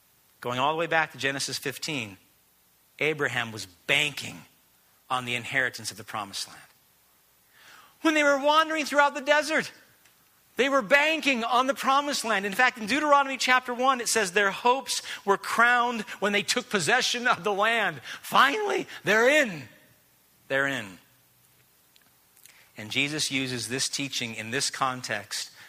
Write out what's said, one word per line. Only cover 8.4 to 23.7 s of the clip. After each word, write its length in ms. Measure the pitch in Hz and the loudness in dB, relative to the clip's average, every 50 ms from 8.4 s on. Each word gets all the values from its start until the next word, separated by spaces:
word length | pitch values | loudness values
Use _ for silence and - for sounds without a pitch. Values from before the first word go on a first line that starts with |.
| 277 294 302 311 320 311 320 320 285 | 4 4 4 4 4 2 0 -4 -4
throughout 280 | - 269 285 285 285 277 | -2 2 4 4 4 2
the 60 | 294 | 0
desert, 520 | 262 285 294 302 302 277 311 277 - - - - - _ _ _ _ _ _ _ _ _ _ _ _ _ _ | 0 2 2 2 2 0 0 -2 -2 -4 -8 -18 -20 _ _ _ _ _ _ _ _ _ _ _ _ _ _
they 140 | - 240 277 | 0 0 2
were 140 | 269 277 226 | 2 2 2
banking 600 | 175 277 285 294 311 320 311 233 269 269 226 226 | 4 4 4 4 4 0 0 0 0 0 0 0
on 240 | 240 254 240 262 | 0 2 2 2
the 80 | 262 269 | 2 0
promised 500 | - - 240 269 285 285 294 269 - - | -2 0 2 2 2 2 0 -2 -4 -2
land. 220 | 226 214 196 196 | 0 0 0 -2
In 60 | 202 190 | -2 0
fact, 260 | - 254 247 233 233 | 2 2 2 2 0
in 80 | 214 | -4
Deuteronomy 500 | 190 247 302 302 302 285 277 277 269 269 | -2 0 0 4 6 6 6 4 2 -2
chapter 380 | 226 - 254 254 254 254 - 247 | -2 2 4 4 4 2 0 -4
one, 260 | 233 254 269 269 247 | -2 2 2 2 0
it 80 | 226 - | 0 0
says 220 | - 226 214 170 | 0 0 0 2
their 220 | 170 208 202 196 185 | 2 2 2 2 0
hopes 500 | - - 240 247 269 254 - - - - - - - - | 2 2 2 2 2 0 -4 -6 -6 -6 -8 -12 -6 0
were 140 | 196 196 185 | 0 0 0
crowned 640 | - - - - 233 240 247 247 240 240 240 226 208 - - - | 0 -2 2 4 4 6 6 4 2 0 -2 -4 -6 -8 -6 -2
when 120 | 233 208 202 | -2 0 0
they 100 | 202 202 | 0 0
took 260 | - - 247 247 - | 0 -2 -2 -2 -2
possession 580 | - 202 156 151 226 254 233 - - 240 233 | -2 -2 2 4 2 4 2 2 -2 0 2
of 160 | 247 220 165 170 | 2 2 2 0
the 100 | 208 202 | -2 0
land. 480 | 185 202 226 233 233 208 180 160 143 - - - - - | 2 2 2 2 2 0 -2 -4 -6 -10 -14 -14 -14 -6
Finally, 640 | - - 208 247 277 277 427 415 403 392 370 - - - - - | 0 4 6 6 6 4 0 -2 -2 -2 -2 -4 -6 -10 -6 0
they're 260 | 156 202 220 233 254 | 2 4 4 6 6
in. 400 | 294 311 285 220 175 147 127 - - - _ _ _ _ _ _ _ _ _ _ _ _ _ | 6 4 4 2 -2 -10 -12 -14 -20 -20 _ _ _ _ _ _ _ _ _ _ _ _ _
They're 220 | - 135 135 139 139 | -4 -2 0 0 0
in. 300 | 135 123 110 98 90 82 _ _ _ _ _ _ _ _ _ _ _ _ _ _ _ _ _ _ _ _ _ _ _ _ _ _ _ _ - - - - - _ _ | -2 -4 -6 -10 -14 -18 _ _ _ _ _ _ _ _ _ _ _ _ _ _ _ _ _ _ _ _ _ _ _ _ _ _ _ _ -20 -20 -20 -20 -20 _ _
And 160 | - 107 104 107 | -16 -12 -6 -4
Jesus 400 | 131 139 143 151 156 143 - 135 | -2 -2 -2 -2 -4 -4 -2 -2
uses 360 | 135 135 127 127 120 113 | -4 -4 -4 -6 -6 -6
this 200 | 107 | -6